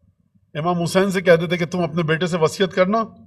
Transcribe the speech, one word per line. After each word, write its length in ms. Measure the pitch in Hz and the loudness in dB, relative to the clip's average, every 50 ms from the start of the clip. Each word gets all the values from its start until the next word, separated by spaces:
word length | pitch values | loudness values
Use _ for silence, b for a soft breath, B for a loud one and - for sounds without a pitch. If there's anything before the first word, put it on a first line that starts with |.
| _ _ _ _ _ _ _ _ _ _ - | _ _ _ _ _ _ _ _ _ _ -10
امام 280 | 147 156 175 175 170 | -4 -4 -2 -2 -2
حسین 280 | 170 160 - 190 196 202 | -2 0 0 0 0 2
سے 100 | 180 196 | -2 2
کہہ 140 | 170 180 165 | 4 4 4
دیتے 220 | 160 180 160 180 | 4 4 -2 -2
کہ 100 | 165 175 | -4 -4
تم 140 | - 185 180 | -4 -2 -4
اپنے 220 | 170 147 156 175 | -4 -2 -2 -2
بیٹے 240 | 165 151 160 151 180 | -2 0 0 -2 -2
سے 100 | 160 180 | -4 0
وصیت 380 | 165 160 147 - - 196 185 - | 0 0 0 0 -2 -2 0 2
کرنا 300 | 190 185 185 214 226 220 - - - - | 0 0 2 0 -2 -2 -4 -10 -20 -20